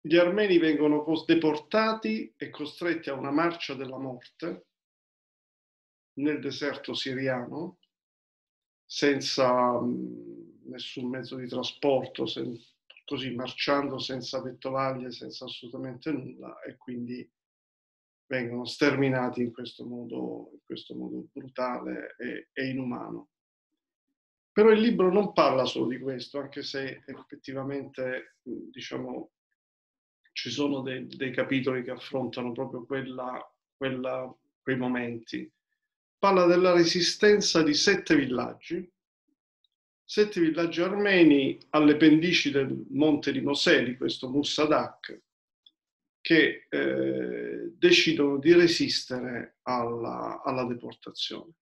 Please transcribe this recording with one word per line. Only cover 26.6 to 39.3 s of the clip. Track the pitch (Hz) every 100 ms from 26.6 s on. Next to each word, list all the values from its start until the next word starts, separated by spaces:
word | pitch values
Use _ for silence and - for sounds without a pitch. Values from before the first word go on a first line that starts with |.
se | 139 139 135 - -
effettivamente, | 135 - 147 - 135 135 139 135 - 127 127 - _ 131
mm, | 117 -
diciamo, | 127 123 131 127 127 - _ _ _ _ _ _ _ _ _ _
ci | - 131
sono | 123 147 139
dei, | 131 127 123
dei | - 135
capitoli | 127 127 135 127 127
che | 123
affrontano | 123 - 135 123 127 123
proprio | 120 131 127
quella, | 120 135 131 127 127 127 - _ _ _
quella, | 135 127 127 131 131 - _ _
quei | - 131
momenti. | 123 123 120 117 - 123 - _ _ _ _ _ _ _
Parla | 196 190 175
della | 175 185
resistenza | 175 170 180 170 - 208 208 202 -
di | -
sette | 294 - 190 - 156
villaggi, | 131 123 120 117 - 170 - _ _ _ _